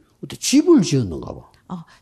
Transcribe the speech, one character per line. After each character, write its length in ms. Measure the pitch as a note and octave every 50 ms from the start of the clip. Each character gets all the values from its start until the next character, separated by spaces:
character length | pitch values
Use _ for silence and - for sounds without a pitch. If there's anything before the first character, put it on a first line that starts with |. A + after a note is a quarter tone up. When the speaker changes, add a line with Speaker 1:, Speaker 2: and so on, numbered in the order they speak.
| _ _ _ _
Speaker 1:
어떻게 160 | - C#3+ -
집을 440 | - - - B3+ C#4+ E4 F4+ E4+ C4
지었는가 520 | E3 - C#3+ C3 A2+ F#2 D#2 C2 - - -
봐. 160 | A#2+ - _ _ _ _
Speaker 2:
哦， 180 | - F#3 F3 D#3+ _ _ _